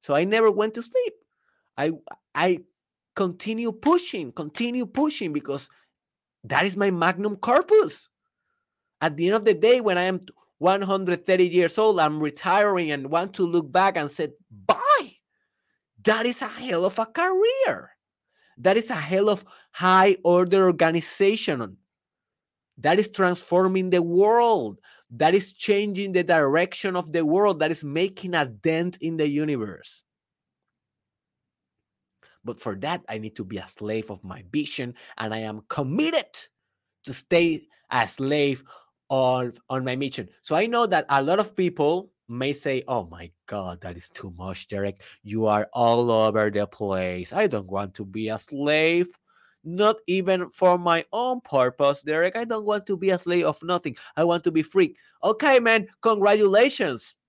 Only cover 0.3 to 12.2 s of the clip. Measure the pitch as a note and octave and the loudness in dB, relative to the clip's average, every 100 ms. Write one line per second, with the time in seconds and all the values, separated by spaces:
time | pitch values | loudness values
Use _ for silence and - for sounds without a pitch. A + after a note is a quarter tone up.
0.3 | A3 A3+ G3 G#3+ A3 A#3 C5 A4+ - _ | 4 2 2 -2 -4 -4 -4 -4 -8 _
1.3 | _ _ _ _ - D3+ D#3+ - - _ | _ _ _ _ -4 -4 -4 -14 -20 _
2.3 | C#3+ F3 F3 - _ _ _ _ - F#3+ | 0 0 0 -4 _ _ _ _ -4 -4
3.3 | F3+ G#3 A3 A#3 A3 C#4+ F4 F4 - C#3 | -4 -8 -4 -6 -2 2 2 0 -10 -10
4.3 | - D3+ - A#3+ B3 G#3+ - D4+ D4 F#3 | -10 -12 -6 -4 -4 -4 -2 -2 -2 -6
5.3 | D3 - C#3 - _ _ _ _ _ _ | -6 -6 -10 -10 _ _ _ _ _ _
6.3 | _ - C3+ F#3+ F3+ G3+ F3 E3+ F3+ G#3 | _ -4 0 0 0 0 2 0 0 -4
7.3 | G3 - C4+ F4+ G#4+ - - - _ _ | -4 2 2 6 4 4 -4 -16 _ _
8.3 | _ _ _ _ _ _ _ D#3+ D3 E3+ | _ _ _ _ _ _ _ -4 0 0
9.3 | G#3+ G#3 F3 A3 B3 G#3+ F3+ F3+ F#3 F3+ | 2 2 2 4 4 2 0 0 -4 -8
10.3 | - _ _ E3+ G3 G3 G3 F#3 F3 - | -20 _ _ 0 2 0 -2 0 -4 0
11.3 | F#3 F3+ E3+ E3+ - A3 F#3+ D3+ D3+ | 2 4 4 2 2 2 4 2 0